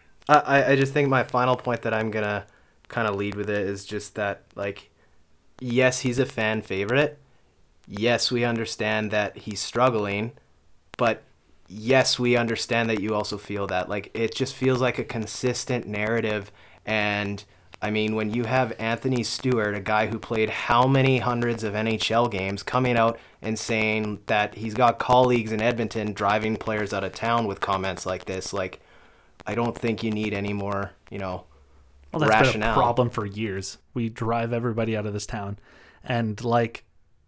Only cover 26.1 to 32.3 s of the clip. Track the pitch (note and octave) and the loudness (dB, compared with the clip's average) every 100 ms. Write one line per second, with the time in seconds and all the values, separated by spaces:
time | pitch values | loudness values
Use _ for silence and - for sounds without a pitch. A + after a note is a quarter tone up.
26.1 | G2+ G2+ G#2+ A2 A2 - G#2+ G2+ G2+ F#2+ | 0 2 2 0 -2 -2 -4 -2 -2 -4
27.1 | - A2+ A#2 A2 F#2+ - F#2+ F#2+ F2+ F#2 | -4 0 0 0 -4 -2 -2 -2 -4 -4
28.1 | F#2 - F#2 - G2+ F#2 - _ - - | -6 -6 -6 -4 -4 -6 -8 _ -20 -20
29.1 | _ _ _ - A2 A#2+ - A#2 A2 A2+ | _ _ _ -6 -2 -2 -2 -4 -2 -2
30.1 | G#2+ G#2+ G2+ G2+ G2+ G2 G2 G2 - - | -2 -2 -2 -4 -4 -4 -4 -6 -10 -14
31.1 | G2 F#2+ F#2 - - _ - - - - | -10 -8 -8 -12 -20 _ -20 -20 -20 -8
32.1 | D#3+ C#3+ | 0 4